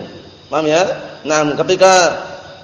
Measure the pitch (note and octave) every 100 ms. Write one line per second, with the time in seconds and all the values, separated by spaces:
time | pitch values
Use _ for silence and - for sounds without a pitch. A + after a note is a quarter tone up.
0 | - - - - - C#3+ D#3 D#3+ F#3 -
1 | - - C#3 D#3 D3 C#3+ D#3 F#3 F#3+ F#3
2 | E3 - - - - -